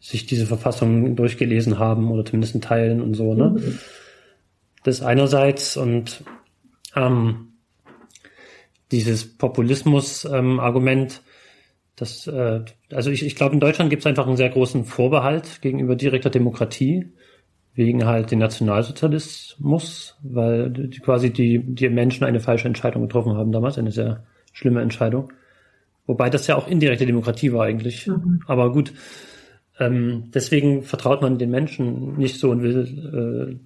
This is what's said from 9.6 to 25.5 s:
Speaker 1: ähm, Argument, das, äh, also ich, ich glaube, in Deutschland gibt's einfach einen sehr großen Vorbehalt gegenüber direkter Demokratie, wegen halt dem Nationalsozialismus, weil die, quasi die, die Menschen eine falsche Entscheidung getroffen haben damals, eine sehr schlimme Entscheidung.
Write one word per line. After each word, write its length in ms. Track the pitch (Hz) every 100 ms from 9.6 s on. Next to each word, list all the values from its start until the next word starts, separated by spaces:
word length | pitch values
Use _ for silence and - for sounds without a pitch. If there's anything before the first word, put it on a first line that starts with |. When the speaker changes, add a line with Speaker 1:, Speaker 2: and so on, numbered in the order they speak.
| 117 135 156 143 139 -
Speaker 1:
ähm, 340 | - 135 127 127
Argument, 640 | 120 123 127 131 127 - _ _ _ _ _ _ _ -
das, 300 | 113 - -
äh, 340 | 143 120 113 113 - _
also 180 | 139 123
ich, 140 | 139
ich 120 | 147 -
glaube, 180 | 139
in 60 | 147
Deutschland 300 | 143 151 160
gibt's 160 | 147 151
einfach 200 | 135 131
einen 100 | 127
sehr 120 | 127
großen 340 | 131 127 131
Vorbehalt 760 | 113 - 123 147 127 156 156 -
gegenüber 340 | 135 135 131
direkter 360 | 123 135 127 135
Demokratie, 840 | 131 120 113 110 - 135 175 180 - _ _ _ _ _
wegen 300 | - 117 120 113
halt 240 | 117 113
dem 80 | 117
Nationalsozialismus, 1800 | 110 - 110 104 113 143 160 151 151 - - - 143 160 160 - - -
weil 480 | 139 120 117 117 123
die, 280 | 123 131 -
quasi 300 | - 123 123
die, 260 | 117 120 117
die 300 | 123 127 127
Menschen 360 | 120 120 127
eine 160 | 131 120
falsche 280 | 110 117 123
Entscheidung 340 | 110 120 117
getroffen 320 | 113 120 113 107
haben 160 | 110
damals, 260 | 113 123 139
eine 120 | 113
sehr 320 | 110 113 113 - _ _
schlimme 280 | - 123 120
Entscheidung. 500 | 117 - 113 123 135 - _